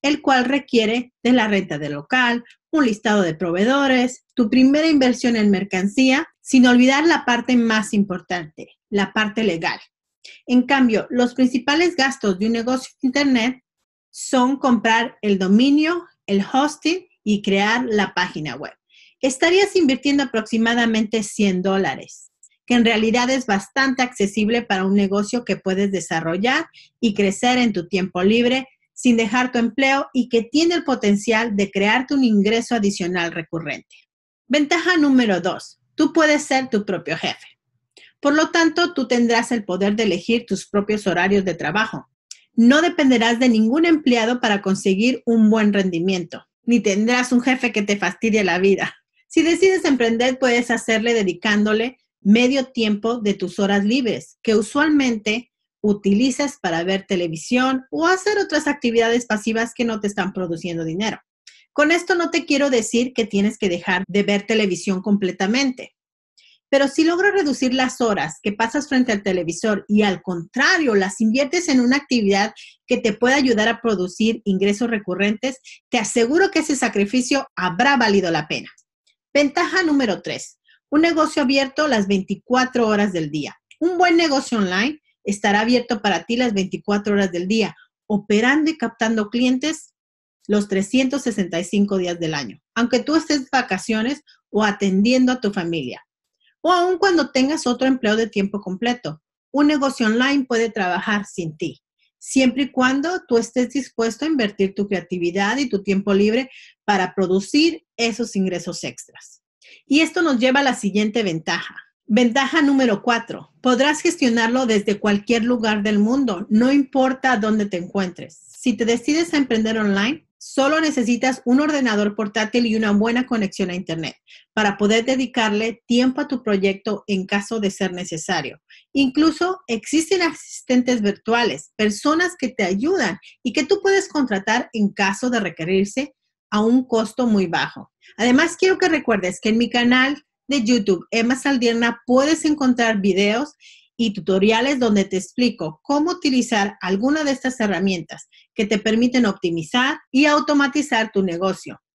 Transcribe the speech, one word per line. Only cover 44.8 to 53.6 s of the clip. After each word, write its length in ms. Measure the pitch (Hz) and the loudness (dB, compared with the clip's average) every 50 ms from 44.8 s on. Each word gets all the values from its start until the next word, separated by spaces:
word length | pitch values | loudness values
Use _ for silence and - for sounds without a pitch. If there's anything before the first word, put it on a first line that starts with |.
| - 202 190 190 220 247 254 233 _ | 0 0 0 2 2 0 0 -2 _
un 240 | - 233 226 220 214 | 0 2 4 4 4
buen 240 | 214 220 214 208 196 | 4 4 2 2 2
rendimiento, 720 | 202 190 185 175 165 170 190 190 180 170 156 - - - _ _ _ _ | 2 0 0 -2 -2 -2 -2 -2 -2 -4 -8 -12 -18 -18 _ _ _ _
ni 160 | - 240 233 | 0 0 2
tendrás 540 | 196 208 190 202 214 226 247 247 254 254 254 | 2 0 0 0 0 0 0 0 0 2 0
un 80 | 240 | 0
jefe 320 | 240 269 254 254 - 240 - | 2 0 -2 0 -2 -4 -2
que 80 | 220 | -2
te 160 | 208 202 202 202 | -2 -2 -2 -2
fastidie 480 | - - 196 - - 226 214 220 208 | -2 -4 -4 -2 -2 0 0 2 0
la 140 | 185 170 180 | 0 0 2
vida. 360 | 185 196 196 - - - - _ _ _ _ _ _ _ | 2 2 2 2 0 -8 -8 _ _ _ _ _ _ _
Si 120 | - 320 302 | 0 0 2
decides 420 | 320 339 339 359 381 381 359 - | 2 2 4 4 2 2 2 0
emprender, 540 | 330 277 247 240 226 226 226 240 262 254 262 | 0 0 2 2 0 2 2 0 0 0 0
puedes 320 | 262 254 240 240 240 - | 0 2 2 2 0 0
hacerle 420 | 233 233 - - 226 220 214 240 233 | -2 -4 0 -2 -2 0 0 0 0
dedicándole 840 | 226 202 185 170 175 - 220 208 208 208 208 214 220 226 254 254 _ _ _ _ _ | 2 0 0 -4 -2 0 0 2 2 2 2 2 0 -2 -4 -6 _ _ _ _ _
medio 520 | _ 196 208 233 247 254 269 277 262 262 | _ 4 4 4 4 4 2 0 -2 -4
tiempo 480 | - - 226 214 208 202 208 220 240 247 | -4 -2 0 0 -2 -2 -2 -4 -4 -2
de 160 | 214 208 190 | -2 -2 -2
tus 240 | 196 190 170 - | -2 -4 -8 -2
horas 260 | - | -2